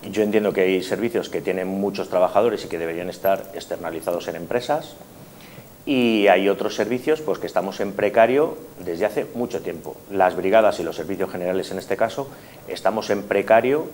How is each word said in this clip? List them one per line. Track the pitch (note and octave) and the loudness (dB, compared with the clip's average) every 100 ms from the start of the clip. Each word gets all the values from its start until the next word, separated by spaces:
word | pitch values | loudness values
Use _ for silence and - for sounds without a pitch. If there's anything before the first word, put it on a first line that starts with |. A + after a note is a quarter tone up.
| G2+ | -6
Yo | G2 | 0
entiendo | G#2 G#2+ G#2 | 2 4 2
que | F#2 | 2
hay | F#2 F#2+ | 2 2
servicios | F2+ F#2+ A2+ A2 E2 | 0 -2 0 -2 -2
que | F2+ | -4
tienen | D#2+ F#2 F#2 | -2 -2 -2
muchos | F#2+ G2 G2 F#2+ | -2 -2 -2 -2
trabajadores | F#2 F2+ G2+ A2+ G#2+ - | 2 4 4 2 0 -6
y | |
que | E2+ | -6
deberían | E2 E2 F2+ | -4 -4 -6
estar | E2+ G2 G2 - | -4 0 -2 -4
externalizados | E2+ - E2 E2+ D#2+ D#2+ F2 - | -12 -10 -8 -6 -6 -4 -4 -4
en | E2 | -8
empresas, | E2+ B2 - D3+ D#3+ - - - - - - - - - - | -4 -4 -2 -4 -4 -16 -20 -20 -20 -20 -20 -20 -20 -16 -2
y | C3+ A#2+ A2 G2+ | 2 4 6 6
hay | F#2 G2 | 6 6
otros | G2 G#2 - | 2 -2 -2
servicios, | G#2 B2 C3+ D#3 | -2 -2 0 -2
pues, | - F#2+ | 0 -4
que | E2+ | -2
estamos | - F#2 F#2+ | -4 -4 -4
en | G2+ | -6
precario | F#2+ G#2 A2+ A2+ C3 D#3+ - - - | 0 0 4 4 4 0 -2 -14 -14
desde | F2+ E2+ G#2 | -8 -2 0
hace | C#3+ - A#2+ | -2 -6 -4
mucho | A#2+ - | -4 -4
tiempo. | E2+ E2 D#2 - - | -6 -8 -10 -14 -8
Las | G2 F#2 F2 | 2 2 4
brigadas | F#2 A2 G#2+ F2+ | 4 6 6 2
y | |
los | E2 E2 | -4 -6
servicios | E2 F#2+ F#2 | -6 -4 -4
generales, | F#2 F2+ F#2 E2+ | -4 -2 -2 -4
en | F#2 | -8
este | - G2 | -4 -2
caso, | A2+ A2+ C3+ - - - - | -2 -2 -10 -12 -20 -20 -12
estamos | - F#2+ A2 G#2 | -2 -2 -2 -2
en | G#2 | -2
precario, | G2 G2 F#2+ A2 B2 C#3+ E3+ | 0 0 6 6 6 0 -2